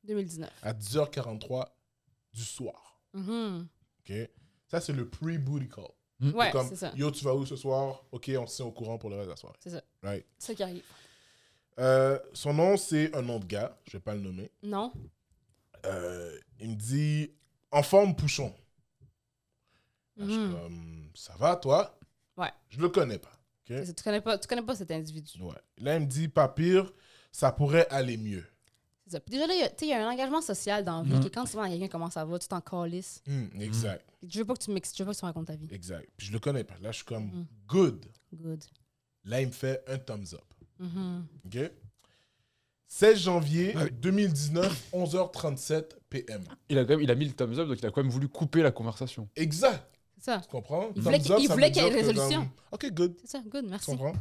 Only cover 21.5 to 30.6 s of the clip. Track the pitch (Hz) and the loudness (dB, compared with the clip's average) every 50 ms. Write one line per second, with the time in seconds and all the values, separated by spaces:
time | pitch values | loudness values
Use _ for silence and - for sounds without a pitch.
21.5 | 175 170 - 131 139 175 208 - - _ - _ _ _ _ _ _ - 180 - | 4 4 4 4 4 4 4 0 -8 _ -20 _ _ _ _ _ _ -6 -6 -6
22.5 | - _ _ _ 104 131 165 175 180 196 151 123 107 87 - - - _ _ _ | -6 _ _ _ -4 0 0 4 4 4 2 2 -2 -8 -10 -16 -20 _ _ _
23.5 | _ _ _ - 120 127 190 175 170 - - 220 208 214 208 226 214 202 - - | _ _ _ -8 -6 -6 -6 -8 -10 -6 -2 -2 -2 0 0 0 -2 -2 0 -4
24.5 | 247 240 226 220 262 196 190 165 160 160 156 156 156 160 147 - - - 92 - | -4 -4 -2 -4 -6 -6 -6 -6 -6 -6 -6 -8 -10 -12 -14 -14 -14 -12 -12 -12
25.5 | - - _ _ _ - - 139 156 165 151 139 127 151 160 156 - 160 143 127 | -12 -14 _ _ _ -6 -2 0 0 0 0 0 0 0 -2 2 4 4 4 4
26.5 | - - 160 175 185 190 190 185 - _ _ - - - _ _ - - 151 131 | 4 2 4 6 6 6 4 2 -8 _ _ -20 -20 -20 _ _ -2 2 2 2
27.5 | - - 147 139 147 170 165 - 135 135 131 123 117 110 110 107 101 90 80 - | 4 4 2 6 8 6 6 6 4 0 0 0 -2 -4 -4 -4 -6 -6 -8 -12
28.5 | _ _ _ _ _ _ _ _ _ _ _ 190 170 147 _ - 220 269 311 330 | _ _ _ _ _ _ _ _ _ _ _ -12 -12 -12 _ -6 -2 0 0 2
29.5 | 370 359 294 - - - 311 302 277 226 214 226 247 254 262 262 285 330 320 - | 4 2 2 2 0 -2 -2 0 0 2 0 -2 -2 -2 -2 0 0 -2 0 -2
30.5 | 196 - | -4 -4